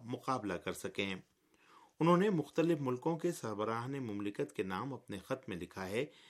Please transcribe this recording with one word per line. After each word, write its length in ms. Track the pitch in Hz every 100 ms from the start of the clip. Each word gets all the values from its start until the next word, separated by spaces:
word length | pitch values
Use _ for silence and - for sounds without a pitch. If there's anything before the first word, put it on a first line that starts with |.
مقابلہ 500 | 117 123 - 127 104
کر 200 | 87 -
سکیں۔ 420 | 90 98 - 98 92 - _ _ _ _ - - -
انہوں 180 | 165 175
نے 120 | 208
مختلف 500 | 170 - - 165 160
ملکوں 360 | 131 123 160 165
کے 140 | 175
سربراہان 600 | 170 113 101 107 113 123
مملکت 640 | 139 120 101 101 - -
کے 100 | -
نام 300 | 95 92 131
اپنے 260 | 123 - 98
خط 300 | - 131 -
میں 80 | 90
لکھا 320 | 85 95 95
ہے 160 | 107 151 - -